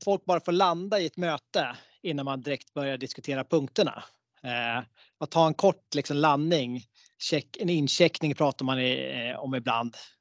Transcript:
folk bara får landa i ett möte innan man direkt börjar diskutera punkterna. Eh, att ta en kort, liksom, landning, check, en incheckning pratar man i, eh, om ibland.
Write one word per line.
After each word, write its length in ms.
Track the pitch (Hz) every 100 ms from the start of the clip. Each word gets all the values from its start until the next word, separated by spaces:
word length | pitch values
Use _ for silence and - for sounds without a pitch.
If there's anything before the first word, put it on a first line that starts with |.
folk 200 | - 196
bara 160 | - 175
får 120 | -
landa 480 | 175 190 170 196 208
i 60 | 160
ett 100 | -
möte 600 | 175 147 _ 190 131 120 - _
innan 220 | 180 143
man 160 | 139 135
direkt 340 | 127 139 -
börjar 220 | 147 139 131
diskutera 460 | 131 - - 135
punkterna. 580 | 131 165 135 - 160 - - _ _ _
Eh, 360 | 127 120 120 117 123 _ _ -
att 100 | 151
ta 160 | 165 160
en 80 |
kort, 400 | 156 196 - -
liksom, 220 | 147 - 143
landning, 640 | 156 143 160 165 123 123 - _ _ -
check, 380 | - 151 - -
en 100 | 180
incheckning 640 | 170 139 - 170 - 151
pratar 300 | 139 147 -
man 160 | 131 131
i, 480 | 127 131 131 131 120
eh, 60 | -
om 140 | 135
ibland. 420 | 131 120 117 117 - - _